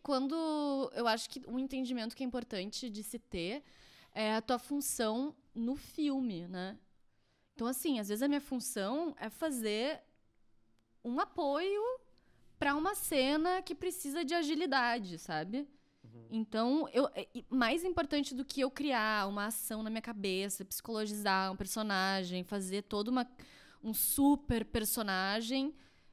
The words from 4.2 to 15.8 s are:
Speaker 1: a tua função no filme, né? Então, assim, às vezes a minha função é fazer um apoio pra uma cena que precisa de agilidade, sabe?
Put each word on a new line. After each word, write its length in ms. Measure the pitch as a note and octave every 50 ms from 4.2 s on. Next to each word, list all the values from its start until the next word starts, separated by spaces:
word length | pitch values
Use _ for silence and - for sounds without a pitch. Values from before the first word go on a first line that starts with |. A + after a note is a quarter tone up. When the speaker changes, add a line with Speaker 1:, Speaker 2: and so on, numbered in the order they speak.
| A3 G#3+ A3
Speaker 1:
a 60 | A3
tua 180 | A3 - B3+ A#3
função 760 | - - C#4+ C#4+ C#4 - - - A#3 G#3+ A3 A#3+ C4+ D4+ - _ _ _ -
no 200 | A#3 A3+ A#3+ C#4
filme, 720 | D4 - - - - D4+ D4 C4+ C4+ C4 A#3 F#3+ E3 F3
né? 300 | F3 F#3 F3+ F3+ F#3+ G#3+ - _ _ _ _ _ _ _ _ _ _ _ _ _ _ _
Então, 100 | - -
assim, 340 | A#3+ C4 - - E4 C4+ A3+
às 100 | G#3 G3
vezes 120 | G#3 G#3+
a 60 | C4+
minha 140 | C#4+ C#4+ C#4+
função 720 | C#4+ - C4+ B3 - - - G#3 F#3+ G3+ C4 D4+ F4 D#4+ - -
é 80 | - A3
fazer 720 | - - E4 D#4+ C#4 A#3+ A3 G#3+ G#3 G#3+ A#3+ C#4+ D#4 - - _ _ _ _ _ _ _ _ _ _ _ _ _ _ _ _ _ _ _ -
um 160 | A#3+ A#3+ D4
apoio 600 | G4+ - - - D#4+ C#4 C#4 D4+ F4+ G4 G4+ G#4 G#4+ B4 B4+ B4+ - - - - _ _ - - - - - -
pra 160 | - C#4+ C#4+
uma 180 | D4+ D#4 F#4+ G#4
cena 680 | - - - E4 C#4 B3+ C4+ D4 D#4 D#4+ F4+ F4+ F#4
que 120 | F#4 - E4
precisa 500 | - F4 F4+ - - - C#4+ C#4 E4+ E4+
de 100 | C4+ E4+
agilidade, 800 | F4 D#4+ C#4+ D#4+ D4 F4+ C4+ C4+ C4+ A#3+ A#3+ A#3 A#3+ G3+ F#3 E3+
sabe? 500 | D#3+ - - E3 D#3 D#3+ F#3 G#3+ C4+ D4 C#4+ - -